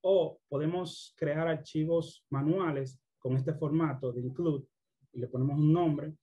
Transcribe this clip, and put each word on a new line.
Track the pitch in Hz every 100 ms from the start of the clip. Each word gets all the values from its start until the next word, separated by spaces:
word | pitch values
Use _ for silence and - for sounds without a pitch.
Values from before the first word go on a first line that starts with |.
o | 185 190 160 - _
podemos | 143 156 180 170 - - _
crear | 160 156 165
archivos | 156 - 156 156 165 160 - _
manuales | 135 147 185 175 - 131 - _ _
con | 131 131
este | 143
formato | 156 151 156 160 135 127
de | 120
include, | 123 131 170 139 - _ _ _ _
y | 123
le | 120
ponemos | 127 135 147
un | 151
nombre | 170 170 143 151 -